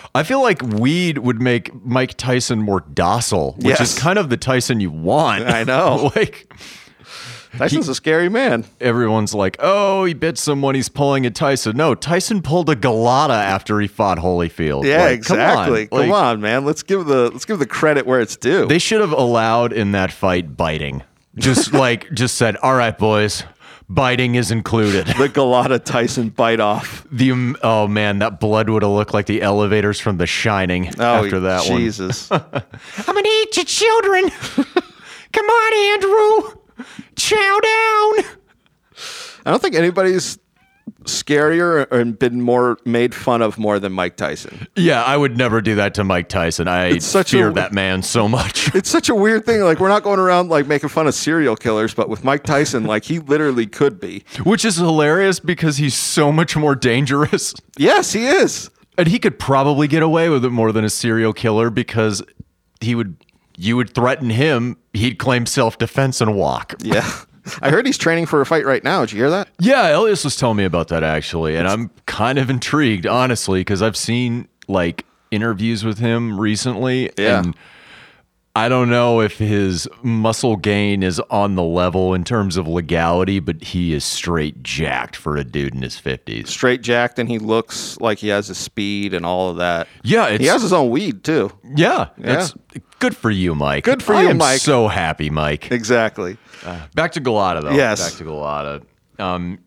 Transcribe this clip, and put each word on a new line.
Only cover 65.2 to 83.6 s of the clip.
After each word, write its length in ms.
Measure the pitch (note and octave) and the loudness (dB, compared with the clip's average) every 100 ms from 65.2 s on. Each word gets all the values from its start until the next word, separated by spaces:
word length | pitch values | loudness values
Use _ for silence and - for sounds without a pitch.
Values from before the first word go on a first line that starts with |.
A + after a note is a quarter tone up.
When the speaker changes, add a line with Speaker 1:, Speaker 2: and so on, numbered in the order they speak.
| C3 B2 A#2 | 0 0 0
Speaker 1:
self-defense 760 | - A2+ - A#2+ - C3+ - | 0 0 0 -4 0 0 2
and 140 | A2 G2+ | 0 2
walk. 400 | D2 A#1+ - - | 0 -2 -8 -10
Speaker 2:
Yeah. 280 | A2 - - - - _ - - | -2 -2 -2 -10 -16 _ -14 -2
I 100 | C3+ | 2
heard 140 | F3 B3+ | 2 2
he's 100 | C#4 | 0
training 300 | E3 E3 E3 | 0 0 0
for 140 | D3+ | 0
a 40 | C3+ | 2
fight 200 | E3 C3 | 0 2
right 180 | C3 | 0
now. 180 | C3 F#3 | 0 0
Did 120 | A2+ | 0
you 40 | G2+ | 0
hear 100 | C3+ | 0
that? 180 | F#3 - - | 0 -4 0
Speaker 1:
Yeah, 380 | F#3+ C4+ F#3 D3+ | 2 4 4 4
Elias 260 | A3 G3 | 2 0
was 120 | C#3+ - | -2 0
telling 220 | B2 G#2 | 0 2
me 80 | F#2+ | 0
about 240 | E2+ D#2+ | 0 -2
that, 140 | E2 | -2
actually. 520 | D#2 D#2 - E2+ D#2+ D#2+ | 0 -2 -4 -4 -2 0
And 120 | F2+ | 0
I'm 220 | G#2+ A#2 _ - | -2 -6 _ -10
kind 320 | - A#2 C#3 | -4 -2 0
of 120 | C3 | -2
intrigued, 580 | C3 - D3+ C3 G2+ F#2+ | -2 -2 0 0 0 -2
honestly, 560 | A#2+ B2+ A2+ - F#2+ | 0 0 -2 -2 -2
'cause 180 | F#2 G2 | 0 0
I've 160 | A2 - | -2 -2
seen, 500 | - A#2+ B2 A#2 - _ - | -4 -2 -2 -4 -10 _ -4
like, 360 | F#2+ E2+ - - _ - | -2 -2 -4 -14 _ -8
interviews 520 | G#2+ A#2 G2 A2+ A2 | -4 -4 -2 -2 -2
with 140 | A2 G#2 | -4 -2
him 420 | A#2+ A#2 A#2 G2 | -2 -2 -2 -2
recently. 680 | G#2+ G#2+ B2+ G#2 B2+ B2+ B2 - | -2 -2 -4 -4 -2 -2 -4 -2
Speaker 2:
Yeah. 220 | G#2+ A#2 | 0 0
Speaker 1:
And 160 | F2+ - - - - - - _ _ _ _ A2 | -2 -6 -16 -20 -20 -20 -20 _ _ _ _ -2
I 120 | A#2 | 0
don't 220 | B2+ A#2+ | 2 2
know 320 | A#2+ A#2+ A#2 | 2 2 2
if 160 | G#2+ - | 0 -2
his 500 | G#2+ G#2 G2 F2 - - | -2 0 0 -2 -6 -8
muscle 540 | A#2+ A2+ A2 G#2+ B2+ G#2 | -4 0 0 0 0 0
gain 440 | G#2 G#2 G#2 G2 | 0 0 0 0
is 180 | F#2 D#2+ - | -2 -2 -2
on 240 | G#2+ G2+ F#2 | 0 0 0
the 80 | |
level 500 | E2+ F2 F2+ F#2 F#2 | 0 0 0 0 0
in 100 | F#2 | 0
terms 320 | E2+ A#2 G2 E2+ | -2 -2 0 -2
of 100 | D#2+ | -2
legality, 720 | F2 D#2 E2 E2 F2 F#2+ G2 | -4 -2 0 2 0 0 -2
but 240 | F2 D#2+ | -4 -8